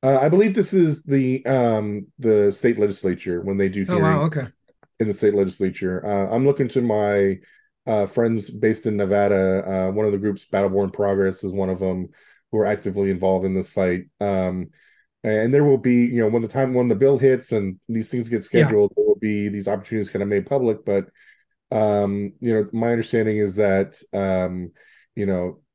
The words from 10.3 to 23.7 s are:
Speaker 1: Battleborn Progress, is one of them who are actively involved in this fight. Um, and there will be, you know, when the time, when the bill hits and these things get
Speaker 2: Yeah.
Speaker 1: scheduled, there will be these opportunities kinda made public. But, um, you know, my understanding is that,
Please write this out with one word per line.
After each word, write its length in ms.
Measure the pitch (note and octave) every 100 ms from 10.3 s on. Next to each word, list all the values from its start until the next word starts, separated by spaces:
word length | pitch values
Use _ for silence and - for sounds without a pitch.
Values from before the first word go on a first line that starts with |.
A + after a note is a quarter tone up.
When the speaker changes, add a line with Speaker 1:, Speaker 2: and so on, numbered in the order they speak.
| G2
Speaker 1:
Battleborn 480 | - G2+ G2 F#2+ G2
Progress, 500 | - G2+ G2 F#2+ F#2+
is 100 | G2
one 180 | F#2+ F#2+
of 80 | F#2
them 300 | F#2+ F#2 F2+ _ _ _ _
who 80 | A2
are 80 | G#2
actively 440 | G#2 - G2 G2
involved 360 | F#2+ F#2+ F#2+ F#2+
in 80 |
this 160 | F#2+ F#2
fight. 360 | - F#2 F2+ - _
Um, 500 | G2+ G2 F#2 F#2 E2+ _ _ _ _ _
and 280 | A2+ G#2+ A2+
there 100 | C#3
will 140 | D3 C3+
be, 260 | B2+ B2
you 160 | A#2+ A#2+
know, 80 | A2
when 140 | A#2
the 60 | A2+
time, 260 | C3 C3+
when 140 | B2+ B2
the 60 |
bill 220 | G2+ C3+ C#3
hits 340 | C3+ B2+ -
and 260 | A2+ G2 F#2 _
these 200 | A2+ A2
things 200 | B2+ A2+
get 140 | A#2 G2
Speaker 2:
Yeah. 140 | A#2+ D3+
Speaker 1:
scheduled, 260 | G#2+ G2+
there 100 | - G#2+
will 120 | G2
be 300 | G#2+ G#2 G#2
these 200 | G2+ G2
opportunities 420 | G2+ G2 A2 G2
kinda 160 | - G2+
made 200 | G2+ F#2+
public. 380 | C#3 B2 G#2+
But, 240 | - G2+ F#2+ _ - _ _ _ _
um, 600 | A2 G#2+ G#2 G2+ G2+ G2+ -
you 140 | B2
know, 140 | A2 G2+
my 180 | A2+ A#2
understanding 460 | A#2 A2 A#2 A2 G#2+
is 200 | G#2 F#2+
that, 440 | G#2